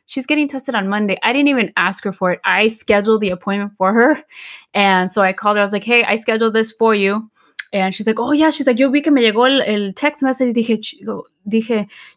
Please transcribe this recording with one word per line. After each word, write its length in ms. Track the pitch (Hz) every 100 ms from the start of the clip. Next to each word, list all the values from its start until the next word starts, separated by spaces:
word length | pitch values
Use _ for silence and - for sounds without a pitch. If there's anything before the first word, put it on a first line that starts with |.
| -
she's 200 | 269 254
getting 220 | 302 285
tested 280 | 262 - 233
on 120 | 190
Monday. 300 | 208 208 190
I 100 | 214
didn't 160 | 269 285
even 240 | 262 202 -
ask 300 | 180 185 202
her 80 |
for 180 | 185 185
it. 80 | 175 -
I 240 | 185 220
scheduled 500 | 220 - 208 202 220
the 120 | 208
appointment 420 | 180 - 196 202 -
for 140 | 190
her. 320 | 226 254 302 - - - - _
And 380 | 202 196 185 185
so 100 | 214
I 120 | 190
called 240 | 190 208 208
her. 40 |
I 20 | 202
was 80 |
like, 100 | 202
"Hey, 220 | 220 240 -
I 100 | 220
scheduled 380 | - 220 226
this 180 | 220 220
for 240 | - 226 214
you." 340 | 196 208 220 _ _ - -
And 220 | 202 190
she's 140 | 190 214
like, 120 | 220
"Oh, 120 | 240
yeah." 180 | 294 311
She's 160 | 311 262
like, 140 | 233
"Yo 100 | 269
vi 120 | 285
que 100 | 311
me 100 | 277
llegó 240 | 226 208 254
el, 140 | 269
el 320 | - 208 196
text 300 | 190 294 294
message." 300 | 269 254 254 233
Dije, 260 | 233 214
ch-, 240 | 220 - 202
go, 200 | 196 - _ 202
dije, 400 | 226 226 220 208 - -